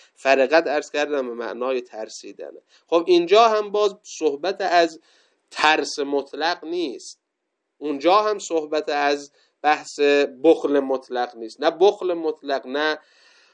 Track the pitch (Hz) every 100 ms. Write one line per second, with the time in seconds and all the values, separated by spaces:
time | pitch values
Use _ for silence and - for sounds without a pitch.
0 | _ _ 135 135 127 160 147 147 - 147
1 | 147 143 123 117 113 113 131 127 123 107
2 | 107 - 101 95 78 - _ _ _ 165
3 | 170 175 170 208 233 214 208 208 208 196
4 | - - 151 143 180 190 180 175 170 160
5 | _ _ _ _ _ - 156 156 139 151
6 | 139 143 135 143 160 170 160 175 147 95
7 | - - _ _ _ _ _ _ 151 139
8 | 165 208 214 202 - 165 151 156 151 143
9 | 143 143 143 _ _ _ 147 151 - -
10 | 143 143 135 127 160 - 147 143 131 131
11 | - 123 - 117 113 - 156 160 202 202
12 | 185 170 156 151 143 135 127 143 156 151
13 | _ _ _ _ _